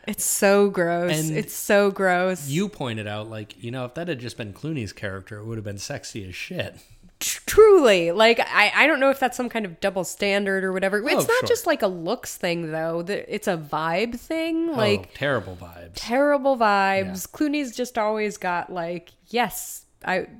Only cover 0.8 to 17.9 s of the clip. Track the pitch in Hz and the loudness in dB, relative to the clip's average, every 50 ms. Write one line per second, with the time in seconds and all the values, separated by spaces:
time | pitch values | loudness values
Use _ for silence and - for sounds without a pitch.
0.8 | 170 170 170 170 175 180 156 156 160 156 156 147 147 - - - - - 214 202 | 0 0 0 0 0 0 0 0 0 -2 -2 -4 -4 -6 -8 -6 0 2 4 4
1.8 | 202 196 190 196 190 185 180 180 185 185 185 165 143 139 139 165 208 196 - - | 4 2 2 2 2 2 2 2 2 0 -2 -4 -4 -4 -2 -2 -2 -4 -4 -6
2.8 | 147 120 113 110 104 104 104 107 110 113 110 110 104 - - - 107 117 123 131 | -6 -6 -6 -6 -6 -6 -6 -8 -8 -10 -10 -12 -12 -14 -14 -14 -12 -10 -8 -8
3.8 | 127 120 - 160 175 180 156 123 123 117 - - 117 104 92 - - 151 165 139 | -10 -10 -8 -8 -8 -6 -8 -8 -8 -10 -10 -10 -12 -12 -12 -10 -8 -6 -6 -6
4.8 | 110 95 - - - 101 95 98 95 - 110 104 107 113 117 110 101 104 101 95 | -6 -8 -8 -8 -8 -8 -8 -10 -12 -14 -14 -14 -12 -10 -10 -8 -8 -10 -10 -10
5.8 | - - 143 131 - - - 113 95 92 92 - - - 185 165 107 87 - - | -10 -10 -10 -10 -12 -12 -12 -12 -12 -10 -10 -12 -12 -10 -8 -8 -8 -8 -10 -18
6.8 | - - - - - - _ - - - - - - - - 403 440 427 392 359 | -20 -20 -20 -20 -20 -20 _ -8 -6 -6 -6 -6 -6 2 8 8 10 10 10 8
7.8 | 285 226 196 180 170 170 170 208 220 226 233 226 - - - 185 208 202 - 196 | 8 8 6 6 4 2 4 6 6 6 6 4 2 2 4 6 6 6 6 6
8.8 | 240 294 320 254 269 269 269 269 269 240 - - 254 233 - 233 214 180 165 - | 4 6 4 4 4 2 2 2 0 -2 -2 -2 -6 -4 -4 -4 -6 -6 -6 -4
9.8 | - 196 185 190 170 - - - 202 202 196 202 202 196 190 190 185 190 185 190 | -4 -4 -2 -2 -4 -6 -4 -2 0 0 2 0 0 0 -2 -2 -2 -2 -2 0
10.8 | 190 190 196 208 214 294 349 247 - - 453 508 508 - 466 453 - 359 302 - | 0 0 0 0 0 2 2 2 2 2 2 2 2 2 0 0 2 0 0 2
11.8 | 226 196 185 175 160 170 233 254 - - - - - 180 170 170 170 156 156 160 | 0 -2 -2 -2 -4 -4 -4 -4 -6 -10 -10 -4 -2 -2 -2 -2 -4 -4 -4 -4
12.8 | 160 165 165 170 175 175 202 - - - 190 202 - 214 180 165 151 143 - 151 | -2 -2 -4 -4 -4 -6 -6 -8 -6 -6 -8 -6 -2 -2 -4 -4 -4 -6 -4 -2
13.8 | 160 165 170 185 220 233 240 233 - - 320 320 320 330 320 330 330 330 311 247 | -2 0 0 -2 -2 -4 -6 -8 -8 -6 -4 -4 -2 -2 -2 -2 -2 -2 0 0
14.8 | 214 208 202 98 92 - - - 127 147 139 113 95 95 90 87 90 87 82 85 | 2 2 2 0 -2 -8 -8 -4 -2 0 0 -2 -4 -6 -12 -14 -16 -18 -18 -18
15.8 | 87 87 - - - 220 233 262 285 294 285 277 254 269 269 233 233 208 202 202 | -18 -16 -14 -10 -6 -2 0 2 4 4 2 2 2 2 2 4 4 4 4 4
16.8 | 196 190 196 196 196 190 190 185 - - - - 302 294 285 302 285 247 220 247 | 4 2 2 0 -2 -2 -6 -10 -10 -8 -4 -4 -2 -2 -2 -2 -4 -4 -6 -6
17.8 | 247 240 | -6 -4